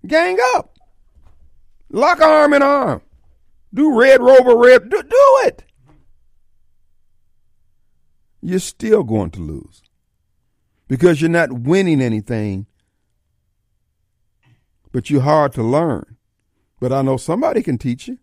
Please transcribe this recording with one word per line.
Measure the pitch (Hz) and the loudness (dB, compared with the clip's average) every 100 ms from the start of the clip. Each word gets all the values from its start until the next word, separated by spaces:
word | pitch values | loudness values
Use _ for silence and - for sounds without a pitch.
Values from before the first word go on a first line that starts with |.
| 185 | -2
Gang | 311 349 370 494 | -2 -2 -2 -2
up. | 494 - _ _ _ _ _ _ _ - _ _ _ _ | -2 -6 _ _ _ _ _ _ _ -20 _ _ _ _
Lock | - 285 349 | -2 -2 2
arm | 311 311 294 | 2 4 2
in | 285 | 2
arm. | 277 285 208 117 _ _ _ _ _ _ _ | 2 0 -2 -6 _ _ _ _ _ _ _
Do | 190 311 233 | -2 -2 2
Red | 262 262 | 4 4
Rover | 247 262 254 233 | 6 6 6 4
Red. | 247 254 196 | 6 6 2
Do, | 381 | -8
do | 294 494 554 523 | -2 2 4 4
it." | 440 - _ _ _ _ _ _ _ _ _ _ _ _ _ _ _ _ _ _ _ _ _ _ _ _ _ _ _ _ | 0 -6 _ _ _ _ _ _ _ _ _ _ _ _ _ _ _ _ _ _ _ _ _ _ _ _ _ _ _ _
You're | - 185 | -8 -8
still | - - 110 107 | -8 -12 0 0
going | 107 110 90 | 0 -4 -4
to | 95 | -10
lose | 80 76 - _ _ _ _ _ _ _ _ _ _ _ _ | -14 -14 -18 _ _ _ _ _ _ _ _ _ _ _ _
because | 131 170 156 | 0 0 0
you're | 165 | -2
not | 170 151 | -2 -2
winning | 127 120 185 185 151 | -6 -2 -2 0 -2
anything, | 127 110 104 117 107 95 101 _ _ _ _ _ _ _ _ _ _ _ _ _ _ _ _ _ _ _ _ _ _ | -2 -6 -6 -8 -6 -10 -12 _ _ _ _ _ _ _ _ _ _ _ _ _ _ _ _ _ _ _ _ _ _
but | 131 - | -10 -4
you're | 143 | -4
hard | 135 151 143 | 0 0 -2
to | 127 | -4
learn. | 113 139 165 107 - - _ _ _ _ _ _ | -4 -2 -4 -6 -12 -20 _ _ _ _ _ _
But | 123 | -6
I | 135 | -4
know | 131 131 | -4 -4
somebody | - 180 302 226 | -6 -6 -4 -4
can | - 123 | -6 -6
teach | - 123 - | -6 -10 -12
you. | 254 | -18